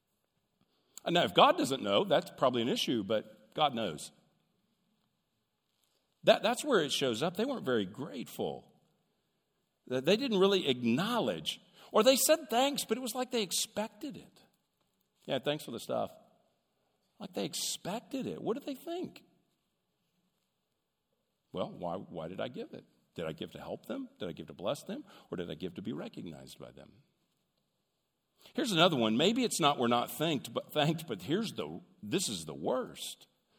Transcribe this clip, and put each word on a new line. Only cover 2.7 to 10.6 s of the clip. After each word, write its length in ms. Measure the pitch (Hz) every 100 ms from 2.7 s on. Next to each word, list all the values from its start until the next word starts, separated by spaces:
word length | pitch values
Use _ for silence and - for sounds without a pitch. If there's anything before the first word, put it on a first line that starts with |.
| 240 - 123
but 500 | 98 110 - - -
God 200 | - 151
knows. 380 | 117 104 76 - - _ _ _ _ _ _ _ _ _ _ _ _ _ _ _ _ _ _ _ _ 151
That, 180 | -
that's 220 | 196 240 294
where 160 | 226
it 100 | 147
shows 320 | - 135 113
up. 140 | 165 175
They 80 | 254
weren't 180 | 247
very 220 | - 120 95
grateful. 800 | 110 156 277 - - 95 65 - _ _ _ _ _ _ _ _ _ _ _ -
They 300 | 127 135 214
didn't 220 | 277 202
really 280 | 196 196